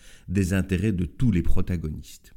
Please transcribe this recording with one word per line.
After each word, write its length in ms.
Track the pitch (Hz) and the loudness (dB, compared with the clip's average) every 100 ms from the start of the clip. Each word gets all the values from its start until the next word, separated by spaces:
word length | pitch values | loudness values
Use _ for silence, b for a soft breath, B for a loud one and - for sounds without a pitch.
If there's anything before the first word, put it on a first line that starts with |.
| B B B | B B B
des 260 | 95 87 | -2 0
intérêts 400 | 95 - 90 107 | 0 0 -2 -2
de 120 | 92 82 | -2 -4
tous 240 | - 127 | -2 0
les 140 | 87 | 2
protagonistes. 920 | - 92 87 87 80 71 - - - | 4 4 4 -2 -6 -10 -14 -20 -20